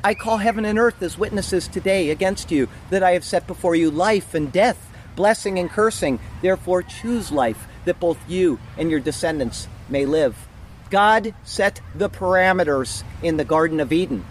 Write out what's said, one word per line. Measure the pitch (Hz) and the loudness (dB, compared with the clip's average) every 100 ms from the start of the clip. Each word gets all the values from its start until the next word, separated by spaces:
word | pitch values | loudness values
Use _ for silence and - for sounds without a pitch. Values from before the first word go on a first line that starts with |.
"I | 202 | 0
call | 214 226 220 | -2 -2 2
heaven | 220 214 214 | 2 0 0
and | 214 | 2
earth | 233 - | 2 2
as | 175 165 | -8 -4
witnesses | 208 208 185 185 - | -4 -2 -2 -2 -2
today | 185 190 190 151 | -4 0 2 2
against | 151 190 202 - | 2 0 0 -2
you, | 151 120 - - | 0 0 -4 -2
that | 190 | 2
I | 185 | 4
have | 180 | 4
set | - 175 - | 0 -4 -4
before | 180 185 165 | -2 2 4
you | 160 | 2
life | 147 202 208 - | 2 2 2 0
and | 165 147 | -4 0
death, | 175 233 - - - - - | 2 2 0 -12 -20 -16 0
blessing | 202 220 202 190 | 2 2 -2 -2
and | 170 | -2
cursing. | - 220 - 160 120 - - | 2 2 2 -2 -2 -6 -2
Therefore | 185 185 - 180 | 0 0 2 0
choose | 185 - 226 240 180 | 0 -10 -4 -4 -2
life, | 147 120 107 - - 180 | 0 0 -2 -12 -6 -4
that | 175 | 0
both | 175 156 139 | 0 -2 -4
you | 180 180 117 - - | 2 2 2 -6 -4
and | 160 | -2
your | 156 | 0
descendants | 143 143 165 156 120 - - - - | -2 -2 -2 -2 -4 -6 -12 -16 -4
may | 139 139 | -2 2
live." | 156 139 107 - - - - - | 2 2 0 -18 -20 -20 -20 0
God | 196 208 220 214 - | 4 6 4 0 -10
set | - - 196 - - - | -8 0 0 0 -14 -4
the | 196 | -4
parameters | - 185 185 185 185 156 139 127 - - - | -2 2 4 4 4 2 2 -2 -6 -10 -4
in | 165 156 | -2 0
the | |
Garden | 139 156 165 156 | 2 2 2 0
of | 135 | 0
Eden. | 160 190 107 87 | 0 0 -4 -6